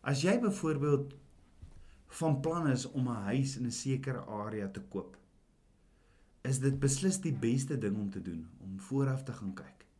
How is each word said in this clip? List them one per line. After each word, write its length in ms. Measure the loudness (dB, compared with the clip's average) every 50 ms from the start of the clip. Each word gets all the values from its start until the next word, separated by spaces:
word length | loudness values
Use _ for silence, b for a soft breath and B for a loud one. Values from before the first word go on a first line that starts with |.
As 200 | 2 2 0 4
jy 140 | 6 4 4 6 4
byvoorbeeld 720 | 2 2 2 0 0 2 2 4 4 4 4 4 -2 -8 -16 -20 -20 -20 -20 -20 -20 -20 -20 -20 -18 b b b b b b b b -6 0
van 200 | 2 2 2 2 2
plan 240 | 0 0 2 2 4
is 160 | 2 2 0
om 240 | -2 -2 0 0 0
'n 140 | 0 -2 0 0
huis 260 | 2 2 2 0 0
in 80 | -2 -2
'n 60 | -2
sekere 540 | -2 -2 -2 -2 -2 0 0 -4 -4 -4 -6
area 420 | -6 -6 -4 -4 -4 -4 -4 -4
te 140 | -4 -6 -8
koop, 360 | -12 -6 -6 -6 -6 -6 -14 -20 -20 _ _ _ _ _ _ _ _ _ _ b b b b b b b b b b b b b _
is 160 | -2 0 2
dit 200 | 2 2 2 4
beslis 420 | 2 2 2 4 2 2 2 2
die 120 | 0 -2 0
beste 440 | 2 2 2 2 2 2 0 -2
ding 200 | -2 0 0 0
om 120 | 0 -2 -2
te 120 | -4 -6
doen, 260 | -6 -6 -6 -8 -10 -12 -16 -14
om 200 | -12 -10 -10 -10
vooraf 440 | -6 -2 0 2 2 2 0 -2 -4
te 100 | -8 -10
gaan 200 | -8 -8 -8 -8
kyk. 320 | -8 -12 -16 -20 _ -20 _ _